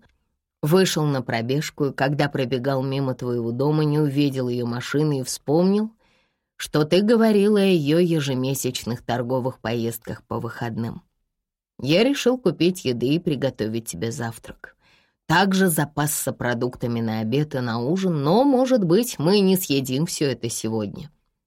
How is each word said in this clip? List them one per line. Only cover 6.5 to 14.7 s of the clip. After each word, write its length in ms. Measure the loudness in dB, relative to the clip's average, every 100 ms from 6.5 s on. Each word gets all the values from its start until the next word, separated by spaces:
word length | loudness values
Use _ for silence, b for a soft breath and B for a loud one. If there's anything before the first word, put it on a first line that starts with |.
| -14
что 300 | -4 -2 2
ты 160 | 4
говорила 580 | 4 4 4 4 4 4
о 40 |
её 340 | 4 4 4 2
ежемесячных 1040 | 4 2 0 -2 -2 -2 -4 -4 -6 -6
торговых 560 | -4 -4 -2 -2 -2 -4
поездках 640 | -4 -2 -2 -6 -10 -14
по 160 | -8 -8
выходным. 640 | -8 -6 -6 -4 -6 -8 -18 _ _ _ _ _ _ -6
Я 220 | 0 2
решил 340 | 2 2 0 2
купить 480 | 0 2 0 0 -4
еды 220 | -2 0
и 120 | 0
приготовить 680 | 0 -2 -4 -4 -4 -4 -8
тебе 240 | -8 -6
завтрак. 640 | -6 -8 -10 -18 -20 -20